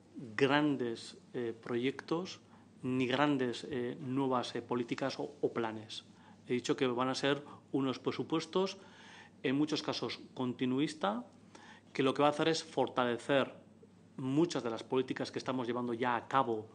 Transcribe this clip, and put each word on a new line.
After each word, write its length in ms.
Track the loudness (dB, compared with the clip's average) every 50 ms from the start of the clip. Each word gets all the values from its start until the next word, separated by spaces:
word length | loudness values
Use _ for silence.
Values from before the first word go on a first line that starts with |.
| -20 -18 -14 -14 -12 -8 -2
grandes, 800 | 2 4 4 6 6 4 4 2 2 0 -2 -4 -4 -8 -12 -16 -18 -18 -10 -6
eh, 200 | -4 -4 -4 -4
proyectos 840 | -6 -6 -4 -2 0 0 0 -2 -2 -4 -2 -2 -2 -2 -4 -10 -12 -16 -20 -20 -20 -20 -20 -16 -8
ni 240 | -4 -2 0 0 2
grandes, 600 | 2 2 4 4 4 4 4 2 0 -2 -4 -6 -6
eh, 260 | -4 -4 -2 -4 -4 -6
nuevas, 560 | -6 -4 -2 0 2 2 2 0 0 -2 -4
eh, 80 | -6 -4
políticas 560 | -2 0 0 0 -2 -2 -2 -2 -2 -4 -4
o, 160 | -6 -8 -4 -2
o 120 | -2 -2 0
planes. 500 | 0 -2 -2 -4 -6 -10 -10 -12 -14 -14 -16 -20 -20 -20 -20 -20 -14 -6 -2
He 60 | -2
dicho 240 | 0 0 0 0 2
que 100 | 2 2
van 220 | 2 2 0 0
a 40 | 0
ser 300 | 0 2 2 2 0 -2 -8 -16 -20 -8 -4 0
unos 260 | 0 2 2 0 -2
presupuestos, 800 | -2 -2 -2 -2 -2 -2 -2 -2 -2 0 0 0 0 0 -2 -6 -14 -20 -20 -20 -20 -20 -20 -20 -20 -20 -10 -4 -2
en 120 | 0 2 2
muchos 260 | 2 2 0 -2 -2
casos, 380 | -2 -4 -2 -2 -4 -4 -6 -10 -10 -6
continuista, 920 | -4 -2 -2 -2 0 0 2 2 2 2 0 0 -2 -2 -2 -2 -2 -6 -10 -16 -20 -20 -20 -20 -20 -20 -20 -20 -20 -18 -6
que 100 | -2 2
lo 120 | 2 2 4
que 80 | 6
va 80 | 4 4
a 20 |
hacer 160 | 4 4 4 2
es 160 | 2 2 0
fortalecer 920 | -2 0 0 0 2 2 2 2 2 2 0 2 4 4 4 4 2 -2 -10 -18 -20 -20 -20 -20 -20 -20 -20 -20 -18 -12
muchas 480 | -6 -4 0 4 4 4 4 2 0 -2
de 60 | -2
las 120 | -4 -4
políticas 480 | -4 0 0 0 2 0 -2 -4 -4 -6
que 100 | -6 -6
estamos 280 | -4 -2 -2 -2 -2 -2
llevando 260 | -2 -2 -2 -2 -2
ya 220 | 0 0 2 0
a 100 | 0 0
cabo, 400 | 0 2 2 4 2 0 -2 -4 -8